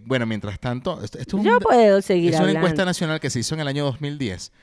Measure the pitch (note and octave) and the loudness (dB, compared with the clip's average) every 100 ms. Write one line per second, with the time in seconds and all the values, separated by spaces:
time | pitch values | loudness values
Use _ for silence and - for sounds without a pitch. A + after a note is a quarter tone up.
0 | A2+ C3 A2+ A2 G2+ F#2+ B2+ B2 D#3 E3+ | -4 -2 -2 -4 -6 -8 -6 -6 -6 -8
1 | G#2 - B2 G3 A3 A#4+ A4+ B3+ A3 G3 | -8 -12 -6 0 2 4 4 6 6 6
2 | F#3+ F3+ E3+ D#3+ F#3 F#3 F3+ D#3 F3+ F3 | 4 2 2 2 2 2 0 0 0 -2
3 | D#3+ D#3 C#3+ A#2+ A2+ D#3+ C#3+ C#3 C#3+ B2 | -2 -2 -4 -4 -4 -4 -4 -2 -2 -4
4 | C#3+ D3 B2 F2+ - _ | -6 -6 -6 -6 -12 _